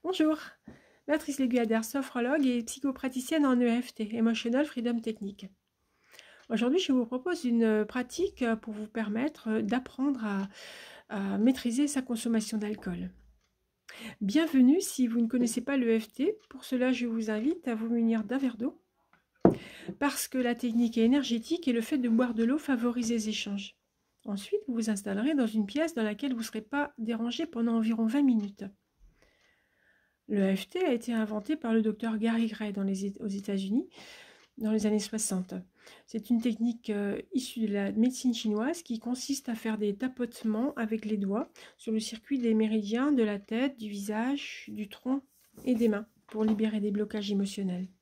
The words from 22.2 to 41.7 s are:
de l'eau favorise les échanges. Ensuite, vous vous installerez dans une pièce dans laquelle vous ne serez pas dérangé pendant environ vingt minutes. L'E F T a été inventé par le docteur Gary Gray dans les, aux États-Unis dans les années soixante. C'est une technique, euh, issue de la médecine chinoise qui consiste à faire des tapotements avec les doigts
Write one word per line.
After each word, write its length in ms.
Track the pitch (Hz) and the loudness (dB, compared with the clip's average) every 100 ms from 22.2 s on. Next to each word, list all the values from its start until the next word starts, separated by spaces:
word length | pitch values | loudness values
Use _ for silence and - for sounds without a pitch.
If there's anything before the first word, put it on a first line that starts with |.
| 247 | 2
de 100 | 226 | 2
l'eau 140 | 226 294 | 2 2
favorise 520 | 294 247 240 240 226 | 0 0 0 -2 -2
les 200 | 233 214 | -2 -2
échanges. 480 | 208 202 202 202 _ _ _ _ _ | -6 -6 -6 -8 _ _ _ _ _
Ensuite, 340 | 220 202 - 415 - | -8 -8 -4 -4 -2
vous 60 | |
vous 160 | 233 220 | -2 0
installerez 440 | 202 202 196 254 | -2 -2 0 2
dans 140 | 302 220 | 2 2
une 180 | 220 | 0
pièce 300 | 202 285 320 | 0 0 -2
dans 80 | 330 | 0
laquelle 300 | 214 208 285 | -2 -2 -4
vous 60 | 233 | -4
ne 40 | |
serez 180 | 220 220 | -4 -8
pas 320 | 220 285 294 - | -4 -2 -2 -4
dérangé 480 | 220 226 233 254 | -4 -2 -2 -4
pendant 320 | 330 226 233 226 | -4 0 2 2
environ 280 | 220 226 | 2 2
vingt 160 | 220 277 | 2 4
minutes. 440 | 277 226 202 - 196 - _ _ - _ _ _ _ _ _ _ _ _ _ _ - | 6 4 0 -10 -16 -16 _ _ -20 _ _ _ _ _ _ _ _ _ _ _ -2
L'E 260 | 208 190 | 2 2
F 140 | 196 - | 2 -2
T 120 | 359 | -2
a 120 | 370 | 0
été 180 | 240 233 | 0 0
inventé 460 | 226 214 214 208 311 | -2 -2 -4 -4 -4
par 160 | 233 | 2
le 80 | 226 | 4
docteur 360 | 220 214 226 220 | 2 0 -4 0
Gary 300 | 226 226 226 | 0 2 0
Gray 240 | 220 208 | -2 -6
dans 120 | 202 | -2
les, 300 | 196 190 202 202 | -2 -2 -4 -6
aux 80 | 220 | -6
États-Unis 600 | 196 196 196 190 233 370 - - - - - _ - | -6 -2 -4 0 0 -2 -14 -20 -20 -20 -20 _ -6
dans 140 | 214 | 0
les 140 | 214 | 2
années 120 | 208 214 | 2 2
soixante. 560 | 202 220 - 190 185 185 - _ - - | 0 -4 -2 -2 -4 -8 -10 _ -20 -20
C'est 240 | _ 226 - | _ -8 0
une 100 | 233 | 2
technique, 500 | 240 226 240 233 - | 2 0 -2 -2 -4
euh, 300 | 202 202 196 - | -2 -2 -4 -4
issue 340 | 320 - 240 220 | -4 -4 -2 0
de 60 | |
la 180 | 202 196 | 0 0
médecine 420 | 202 247 254 254 | 4 2 2 -2
chinoise 500 | 226 220 208 254 339 | 0 0 0 0 -4
qui 160 | - 226 | -6 -8
consiste 500 | 240 247 - 269 - | -4 -6 -4 -6 -4
à 40 | |
faire 240 | 226 226 214 | -6 -4 -2
des 200 | 208 202 | -2 -2
tapotements 760 | 254 254 233 - 220 214 269 | -6 -4 -6 -2 -2 0 -2
avec 280 | - 220 220 | -2 -4 -4
les 140 | 214 208 | -2 -2
doigts 340 | 196 208 320 - - | 0 -2 -4 -12 -20